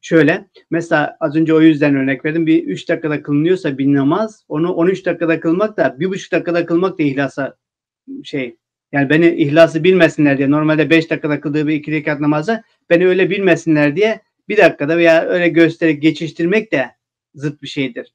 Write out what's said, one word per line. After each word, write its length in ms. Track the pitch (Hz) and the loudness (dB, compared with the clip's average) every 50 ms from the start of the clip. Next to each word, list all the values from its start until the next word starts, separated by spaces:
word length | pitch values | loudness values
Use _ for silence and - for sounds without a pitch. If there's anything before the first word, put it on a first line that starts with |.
| _ | _
Şöyle, 460 | - 175 165 151 143 170 202 202 _ _ - _ _ | 2 2 4 4 4 2 -2 -6 _ _ -20 _ _
mesela 460 | 160 170 170 170 170 151 147 - - _ | -6 -6 -4 -2 -2 -2 -2 -2 -6 _
az 160 | 165 156 139 | -6 -2 0
önce 180 | 160 165 156 160 | 0 0 2 4
o 60 | 156 | 6
yüzden 360 | 156 160 156 143 151 147 139 | 6 4 4 4 2 0 2
örnek 280 | 139 135 135 135 127 - | 0 0 -2 -4 -4 -4
verdim. 220 | 156 151 170 165 | -4 -4 -2 0
Bir 180 | 156 160 165 170 | 2 0 0 0
üç 240 | - 185 156 - - | -2 -8 -10 -4 -4
dakikada 340 | 170 160 165 156 151 143 147 | -4 -4 -2 -4 -6 -6 -4
kılınıyorsa 560 | - 147 147 151 170 185 180 - 156 139 127 | -2 -2 0 2 0 0 0 -2 -6 -4 -2
bir 80 | 139 | 0
namaz, 580 | 139 143 139 135 139 160 196 220 214 - _ _ _ | 0 2 2 2 0 0 0 -2 -6 -8 _ _ _
onu 240 | 151 151 165 180 185 | -6 -4 -4 -4 -2
on 140 | 165 170 | 0 0
üç 200 | 180 196 185 - | 0 0 -2 -4
dakikada 340 | 180 160 - 170 160 165 160 | -6 -4 -4 -2 -2 -2 -2
kılmak 360 | 165 165 156 180 208 214 208 | 0 -2 -2 0 -2 -4 -2
da, 200 | - 160 131 - 127 | -2 -2 -2 -2 -4
bir 100 | 160 190 | -6 -4
buçuk 220 | 190 185 - - - | -4 -6 -8 -4 -4
dakikada 340 | 165 139 170 170 175 170 | -4 -4 -2 -2 -2 -2
kılmak 320 | 170 170 170 185 190 180 - | 0 -2 0 0 -2 -2 -2
da 40 | 160 | -2
ihlasa 540 | 147 131 135 143 131 - - 139 120 - _ _ _ _ _ _ _ _ _ _ - 277 - - | -2 -2 -2 -4 -4 -4 -8 -8 -8 -10 _ _ _ _ _ _ _ _ _ _ -18 -16 -16 -14
şey, 320 | - - 143 127 117 - _ _ _ _ _ _ _ - | -10 -8 -8 -8 -8 -12 _ _ _ _ _ _ _ -2
yani 180 | 143 139 131 | -2 0 2
beni 240 | 147 156 170 170 - | 2 4 4 2 2
ihlası 500 | - 160 143 143 160 165 156 156 160 151 | 2 -2 0 4 4 4 4 4 0 2
bilmesinler 540 | 185 190 185 170 151 - - 151 147 139 135 | 2 4 4 4 2 2 2 2 2 2 2
diye, 120 | 139 135 | 0 0
normalde 400 | 147 151 156 156 156 151 156 139 | 2 2 2 0 2 0 2 2
beş 200 | 160 160 156 - | 2 2 2 0
dakikada 300 | 160 143 - 156 147 139 | -6 -4 -2 -4 -4 -4
kıldığı 260 | - 160 143 151 151 | -4 -4 -4 -2 -2
bir 80 | 147 156 | -2 -2
iki 180 | 147 151 - 151 | -4 -4 -4 -6
rekat 280 | 156 147 156 151 139 | -4 -4 -4 -4 -2
namazı 420 | 151 147 151 151 151 196 226 214 - _ _ _ _ _ | 0 0 0 0 0 -2 -4 -6 -6 _ _ _ _ _
beni 160 | 170 175 180 | 2 2 4
öyle 240 | 185 180 185 185 165 | 2 2 2 0 0
bilmesinler 680 | 190 202 196 185 165 156 - 165 156 151 147 147 143 | 0 0 2 2 0 0 0 0 0 2 2 0 0
diye 240 | 175 208 220 214 214 _ _ _ _ _ - | 0 0 -2 -2 -4 _ _ _ _ _ -4
bir 80 | 208 | 2
dakikada 400 | 208 190 165 - - - 143 165 | 4 4 4 2 0 -4 -2 0
veya 280 | 170 170 165 160 165 - | 2 4 4 4 4 2
öyle 240 | - 180 180 175 170 | 0 -2 0 0 0
gösterip 540 | 151 160 165 156 160 - 175 165 156 147 139 | 2 4 2 2 2 0 0 0 0 2 0
geçiştirmek 680 | 160 156 147 170 151 147 - 165 175 196 220 220 - - | -2 -2 -2 -8 -10 -6 -4 -2 0 0 -2 -2 -2 -4
de 180 | 143 127 117 _ _ _ _ _ _ _ _ _ | -4 -4 -6 _ _ _ _ _ _ _ _ _
zıt 280 | 143 135 151 143 _ - | -8 -8 -8 -8 _ -16
bir 60 | 127 | -12
şeydir. 440 | - 147 135 127 117 131 117 _ | -8 -6 -6 -6 -8 -12 -16 _